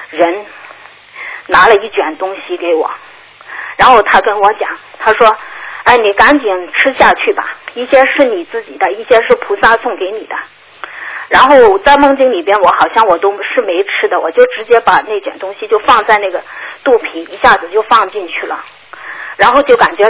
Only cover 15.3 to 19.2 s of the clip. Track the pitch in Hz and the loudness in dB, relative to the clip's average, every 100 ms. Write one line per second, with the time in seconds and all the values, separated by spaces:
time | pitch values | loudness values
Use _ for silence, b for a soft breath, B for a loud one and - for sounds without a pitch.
15.3 | - 190 202 214 214 269 240 208 208 196 | -10 -12 -12 -4 -2 2 2 2 0 0
16.3 | 175 - B B B 269 233 - 165 165 | -6 -10 B B B 0 0 0 -12 -14
17.3 | 254 247 196 190 202 220 233 190 208 175 | 0 2 2 0 -4 0 0 0 -6 -10
18.3 | - 160 - - - _ B B B | -10 -10 -12 -14 -20 _ B B B